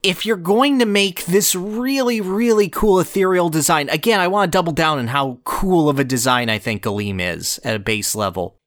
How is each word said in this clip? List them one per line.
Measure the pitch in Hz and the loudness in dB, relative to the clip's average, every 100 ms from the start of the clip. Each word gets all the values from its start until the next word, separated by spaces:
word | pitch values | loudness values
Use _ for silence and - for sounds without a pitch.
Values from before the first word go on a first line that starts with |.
If | 202 185 214 | 0 -2 -4
you're | 208 | -2
going | 170 214 285 269 | 0 2 4 2
to | 226 | 2
make | 202 196 175 - | 2 0 -2 0
this | 190 202 185 | 2 2 -2
really, | 196 214 254 269 247 226 | -4 -4 -2 0 0 0
really | 185 196 240 214 196 | -2 0 2 4 2
cool | - 214 190 | 0 2 4
ethereal | 165 196 190 180 175 | 2 0 2 2 2
design, | 156 143 156 143 | 0 2 0 0
again, | 156 226 208 | -2 2 2
I | 180 | 2
want | 202 190 | 2 2
to | 190 | 2
double | 170 | 0
down | 147 160 147 | 0 0 0
on | 117 | -2
how | 139 135 120 - | -2 -2 -6 -8
cool | - 190 180 147 | -4 2 2 2
of | 139 | 0
a | |
design | 131 127 127 123 117 | 0 0 2 0 0
I | 107 | -2
think | 120 107 | -4 -4
Galeem | 113 101 104 95 | -4 -4 -4 -4
is | 90 82 85 - | -4 -4 -8 -6
at | - 110 | -4 -4
a | |
base | 104 107 98 | -2 -4 -4
level. | 107 101 90 87 _ | -4 -4 -4 -8 _